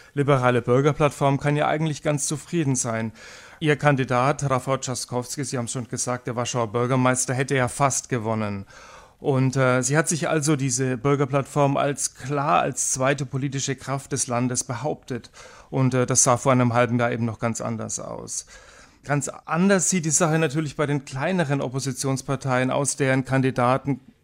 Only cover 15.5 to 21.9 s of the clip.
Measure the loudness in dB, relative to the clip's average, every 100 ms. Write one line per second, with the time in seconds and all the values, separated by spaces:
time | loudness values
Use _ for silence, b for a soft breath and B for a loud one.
15.5 | B B 2 2 2 2 2 4 4 4
16.5 | 4 4 4 2 2 0 0 -4 -2 -4
17.5 | -4 -6 -6 -6 -8 -8 -10 -10 -10 -12
18.5 | B B B B B -2 -2 -2 -10 -4
19.5 | 0 4 4 2 0 0 2 2 2 2
20.5 | 0 -4 -2 0 -2 -4 -6 -2 0 0
21.5 | 0 -2 -4 -6